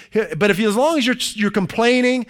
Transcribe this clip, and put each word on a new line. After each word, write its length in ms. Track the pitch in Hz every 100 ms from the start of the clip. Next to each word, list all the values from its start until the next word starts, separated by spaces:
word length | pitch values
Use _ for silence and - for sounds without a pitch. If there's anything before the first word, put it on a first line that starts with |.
| -
he, 120 | 214 190 160
but 140 | 208
if 80 | 185
you, 100 | 214
as 80 | 208
long 200 | 285 320
as 100 | 240
you're, 100 | 247 -
you're 160 | 214 208
complaining 760 | 208 185 - 233 254 247 254 226